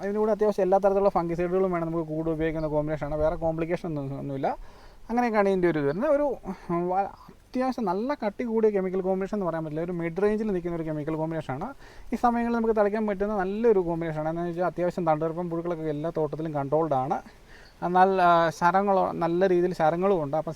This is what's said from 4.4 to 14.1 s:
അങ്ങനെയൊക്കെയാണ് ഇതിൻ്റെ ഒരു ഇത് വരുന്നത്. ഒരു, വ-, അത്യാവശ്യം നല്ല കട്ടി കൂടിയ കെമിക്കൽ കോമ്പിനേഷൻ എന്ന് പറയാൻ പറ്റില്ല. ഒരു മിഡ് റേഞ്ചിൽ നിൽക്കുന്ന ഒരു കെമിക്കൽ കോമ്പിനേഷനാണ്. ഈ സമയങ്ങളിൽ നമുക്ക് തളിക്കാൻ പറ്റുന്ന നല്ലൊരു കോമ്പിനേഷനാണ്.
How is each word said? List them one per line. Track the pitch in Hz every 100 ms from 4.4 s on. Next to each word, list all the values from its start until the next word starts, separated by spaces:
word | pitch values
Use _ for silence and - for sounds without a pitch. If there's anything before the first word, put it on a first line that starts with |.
| 165 233 - - - - -
അങ്ങനെയൊക്കെയാണ് | 233 240 214 196
ഇതിൻ്റെ | 190 175
ഒരു | 156
ഇത് | 139
വരുന്നത്. | 165 302 285
ഒരു, | 294 226 - 185 - 170 175
വ-, | 185 196 - - - -
അത്യാവശ്യം | 254 254 247 208
നല്ല | 185 254 285
കട്ടി | 214 - 247
കൂടിയ | 220 214 202
കെമിക്കൽ | 185 190 185
കോമ്പിനേഷൻ | 190 190 208
എന്ന് | 180
പറയാൻ | 160
പറ്റില്ല. | 160 151 170
ഒരു | 175
മിഡ് | 165 165
റേഞ്ചിൽ | 208 214 220
നിൽക്കുന്ന | 185 170 170
ഒരു | 160
കെമിക്കൽ | 156 147 156
കോമ്പിനേഷനാണ്. | 160 160 - 135 214 277 - - -
ഈ | 226
സമയങ്ങളിൽ | 240 233 233 233
നമുക്ക് | 226 220
തളിക്കാൻ | 202 220 214
പറ്റുന്ന | 190 202 214
നല്ലൊരു | 185 208 233 196 170
കോമ്പിനേഷനാണ്. | 165 165